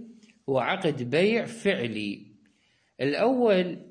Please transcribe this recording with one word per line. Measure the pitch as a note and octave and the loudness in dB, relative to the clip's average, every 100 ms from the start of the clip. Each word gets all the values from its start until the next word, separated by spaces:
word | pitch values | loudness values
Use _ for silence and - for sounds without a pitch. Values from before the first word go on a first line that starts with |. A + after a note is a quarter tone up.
| - - _ _ - | -14 -20 _ _ -2
وعقد | C3 A#2+ F#3 F3 B2+ B2 | -2 0 0 -2 -2 -2
بيع | D3 G3+ A3+ | 2 2 2
فعلي. | - - G3+ D3+ A#2+ G#2+ G#2+ - - - _ _ _ _ _ - | -2 -4 -2 -2 -4 -6 -6 -8 -14 -20 _ _ _ _ _ -4
الأول | C3+ D3 A3+ B3+ A#3+ F#3 F3+ - - | -2 2 2 4 4 4 2 -6 -14